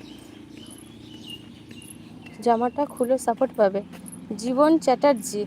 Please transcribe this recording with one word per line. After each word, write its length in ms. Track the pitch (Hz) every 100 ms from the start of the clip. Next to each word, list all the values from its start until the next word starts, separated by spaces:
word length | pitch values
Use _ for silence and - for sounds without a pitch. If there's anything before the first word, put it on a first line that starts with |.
| - - - - - - - - - - - - - - - - - - - - - - - -
জামাটা 460 | 226 226 247 269 285
খুলে 320 | - 240 262
সাপোর্ট 340 | - 226 262 -
পাবে, 260 | 202 190 180 - - - - 208
জীবন 420 | 233 262 302 320
চ্যাটার্জি। 680 | 277 247 285 240 - 208